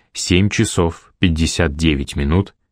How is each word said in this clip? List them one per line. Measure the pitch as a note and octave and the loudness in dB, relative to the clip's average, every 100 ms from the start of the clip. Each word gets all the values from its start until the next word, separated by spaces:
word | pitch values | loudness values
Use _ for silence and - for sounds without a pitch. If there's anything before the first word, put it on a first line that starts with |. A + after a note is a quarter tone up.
| _ | _
Семь | - - F2+ G2+ | -8 0 2 2
часов | - A2 - E2+ - _ _ | 0 -2 0 -2 -2 _ _
пятьдесят | F#2 D#2+ D#2+ - E2 C#2+ | 0 2 0 0 -2 0
девять | D#2+ C#2+ C2+ - | 0 0 -4 -6
минут | C#2+ E2+ G2+ _ _ | -2 0 -2 _ _